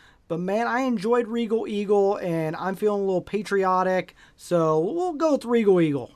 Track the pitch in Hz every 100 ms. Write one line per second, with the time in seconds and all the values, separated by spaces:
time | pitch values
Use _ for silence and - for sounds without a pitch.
0 | - _ - 165 180 208 233 240 262 226
1 | 202 247 240 233 226 226 - 208 202 202
2 | 196 208 190 165 156 165 180 190 208 202
3 | 196 185 - 208 202 196 190 185 185 185
4 | 175 - - _ - 175 160 156 175 339
5 | 359 294 320 277 233 240 208 180 165 139
6 | 117